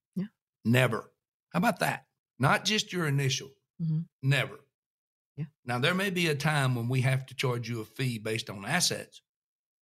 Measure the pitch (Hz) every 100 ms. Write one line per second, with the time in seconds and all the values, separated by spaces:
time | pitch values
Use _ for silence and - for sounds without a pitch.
0 | _ - 202 _ _ _ 110 127 123 110
1 | - _ _ _ _ 170 226 - 151 113
2 | - _ _ - 139 208 196 214 - 180
3 | 156 139 135 - - - _ - 165 156
4 | 170 _ 135 139 104 - _ _ _ _
5 | _ _ _ - 156 _ 120 123 151 185
6 | 202 180 170 139 156 151 131 123 113 131
7 | 131 131 - - 131 120 110 117 107 -
8 | 131 113 107 110 - 101 101 175 - 101
9 | - - _ _ _ _ _ _